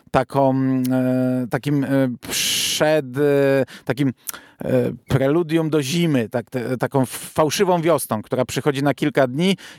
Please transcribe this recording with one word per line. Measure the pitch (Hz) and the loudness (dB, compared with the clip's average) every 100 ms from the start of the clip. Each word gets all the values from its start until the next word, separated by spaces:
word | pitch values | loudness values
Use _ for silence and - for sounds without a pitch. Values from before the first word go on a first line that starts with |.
| _ | _
taką, | 135 135 139 135 131 131 131 127 | -2 0 2 2 2 0 0 0
e, | 131 127 127 127 127 120 | 0 0 0 0 -2 -4
takim, | 127 147 143 | -4 -2 -2
e, | 131 135 131 120 - | 0 0 0 -4 -8
przed, | - - - - - 156 156 131 127 | -4 -2 -2 -2 0 2 2 0 0
e, | 147 143 139 139 127 - | 2 4 4 2 0 -4
takim, | - 131 139 - - - - - | -4 0 -2 -2 -10 -14 -16 -10
e, | - 127 123 117 - | -2 0 0 -4 -2
preludium | 127 135 160 160 165 160 | 0 2 0 0 0 0
do | 156 | 0
zimy, | 131 175 170 135 110 | 0 0 2 2 0
tak, | 120 - | -4 -6
te-, | 127 117 127 | -6 -4 -4
taką | 127 135 123 | 0 0 -2
fałszywą | - - - 156 - 185 175 | -4 -4 0 0 2 2 2
wiosną, | 160 147 - 110 | 2 0 0 -6
która | - 123 | -2 -2
przychodzi | 127 139 151 135 | -2 -2 -2 0
na | 143 | 0
kilka | 127 151 143 127 | 0 0 2 0
dni, | 135 185 190 - | 2 0 0 -6